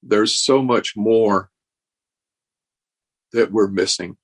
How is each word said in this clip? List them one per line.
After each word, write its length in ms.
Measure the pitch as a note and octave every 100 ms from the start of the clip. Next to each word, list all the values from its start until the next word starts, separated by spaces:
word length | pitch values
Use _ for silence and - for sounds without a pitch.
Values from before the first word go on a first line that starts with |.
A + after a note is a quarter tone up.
There's 320 | - G#2+ A2
so 280 | - - C3+
much 320 | C3 A#2 - G#2+
more 540 | G#2 A2+ A2 G2 F#2+ _ _ _ _ _ _ _ _ _ _ _ _ _ _ _ _ _ _
that 180 | A#2 A2
we're 160 | G2+ G2
missing 500 | G2 F#2+ - F2+ G2